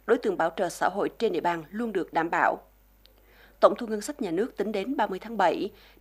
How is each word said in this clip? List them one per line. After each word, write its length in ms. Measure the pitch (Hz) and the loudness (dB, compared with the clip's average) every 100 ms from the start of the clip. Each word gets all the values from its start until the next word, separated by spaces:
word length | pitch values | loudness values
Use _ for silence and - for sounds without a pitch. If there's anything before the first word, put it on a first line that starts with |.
| - | 0
đối 120 | 240 | 2
tượng 180 | 226 165 | 2 0
bảo 140 | 165 - | -2 0
trợ 120 | 175 | -4
xã 200 | - 175 | 0 -2
hội 200 | 196 147 - | 0 -4 -2
trên 140 | 220 | -2
địa 80 | 165 | 0
bàn 240 | 170 170 151 | 0 -2 -6
luôn 220 | 208 233 | -6 -4
được 200 | 185 151 | -4 -2
đảm 180 | 165 170 | -2 0
bảo. 280 | 175 127 - - _ _ _ - _ _ - - - | 2 2 2 -10 _ _ _ -20 _ _ -20 -12 4
Tổng 140 | 196 208 | 4 4
thu 80 | 226 | -4
ngân 140 | 214 | -6
sách 220 | 247 294 | -6 -6
nhà 80 | 202 | -4
nước 260 | 165 254 - | -2 -2 -4
tính 160 | 202 | -4
đến 240 | 202 220 294 | -4 -4 -2
ba 100 | 202 | -2
mươi 120 | 185 | -4
tháng 180 | 220 220 | -6 2
bảy, 340 | 175 85 156 - - - | 2 2 -4 -10 -20 -12